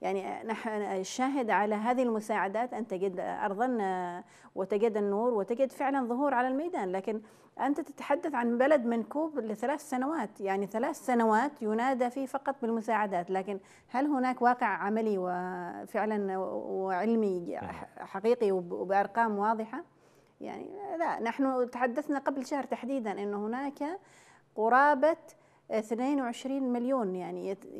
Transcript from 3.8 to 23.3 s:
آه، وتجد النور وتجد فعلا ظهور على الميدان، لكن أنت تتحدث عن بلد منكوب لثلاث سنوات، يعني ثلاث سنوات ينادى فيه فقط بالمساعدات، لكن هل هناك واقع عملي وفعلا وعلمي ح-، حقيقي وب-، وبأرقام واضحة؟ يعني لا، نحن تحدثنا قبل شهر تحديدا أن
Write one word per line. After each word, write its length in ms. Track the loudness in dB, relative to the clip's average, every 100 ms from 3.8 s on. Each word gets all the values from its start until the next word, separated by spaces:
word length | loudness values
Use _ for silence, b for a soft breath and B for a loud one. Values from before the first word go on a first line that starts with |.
آه، 440 | 0 -2 -4 -8 -14 b b
وتجد 420 | -6 -2 2 2 2
النور 380 | 2 2 2
وتجد 380 | 2 0 0 0
فعلا 340 | 0 0 0 0
ظهور 280 | 0 2
على 140 | 2 2
الميدان، 440 | 0 -2 -2 -2
لكن 280 | -2 -4 -6 b b b -4
أنت 200 | 0 0
تتحدث 540 | -4 -6 -2 0 0
عن 240 | 0 0 4
بلد 280 | 4 4 4
منكوب 520 | 0 -2 -2 -2 -2
لثلاث 520 | -4 -2 -2 -4 -4
سنوات، 500 | -2 0 -2 -4 -4
يعني 260 | 0 0 0
ثلاث 300 | -2 -2 -2 2
سنوات 560 | 4 6 6 4 -2
ينادى 480 | -2 0 2 2 0
فيه 160 | -2 -4
فقط 300 | -2 -2 -2
بالمساعدات، 680 | -2 0 0 0 2 0 0
لكن 280 | -2 -2 -6 b b -6
هل 180 | 0 2
هناك 360 | 2 2 4
واقع 240 | 4 4 2
عملي 520 | 0 2 2 2 0
وفعلا 1200 | 0 -2 -4 -6 -8 -8 -4 -2 0 0 0 -2
وعلمي 1200 | -2 -4 -4 -2 0 0 2 4 2 0 -4 -8
ح-، 280 | -8 -10 -12 -14
حقيقي 540 | -10 -2 2 4 4
وب-، 200 | 2 -2
وبأرقام 640 | -4 2 2 2 2 0 2
واضحة؟ 460 | 0 0 -4 -10 -12 b b b b -14
يعني 260 | -12 -10 -12 -10 -8 -2
لا، 220 | -2 -2
نحن 500 | -2 0 0 2 0
تحدثنا 480 | 0 0 0 -2 -2
قبل 280 | -2 -2 -2
شهر 180 | -4
تحديدا 480 | -2 -4 -2 -2 -2
أن 220 | -4 -4